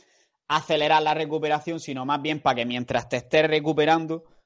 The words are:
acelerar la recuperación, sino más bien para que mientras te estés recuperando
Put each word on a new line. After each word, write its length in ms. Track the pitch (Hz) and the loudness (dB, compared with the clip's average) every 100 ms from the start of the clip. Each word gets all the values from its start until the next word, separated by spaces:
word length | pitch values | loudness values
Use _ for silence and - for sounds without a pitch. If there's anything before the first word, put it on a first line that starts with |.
| _ _ _ _ - | _ _ _ _ -4
acelerar 520 | 151 - 156 151 156 | -2 0 0 4 4
la 120 | 151 | 4
recuperación, 640 | 156 151 156 151 151 170 165 | 0 -2 -2 -2 -2 -4 -10
sino 260 | 147 131 131 | -8 -8 -4
más 160 | 147 | -4
bien 200 | 151 151 | -2 -2
para 140 | 139 123 | 0 0
que 100 | 120 | -2
mientras 420 | 123 120 123 - | -4 -4 -4 -2
te 80 | 127 | -6
estés 320 | - 156 156 | 0 2 4
recuperando 760 | 143 147 151 151 165 160 165 - _ | 2 0 0 2 2 0 -8 -12 _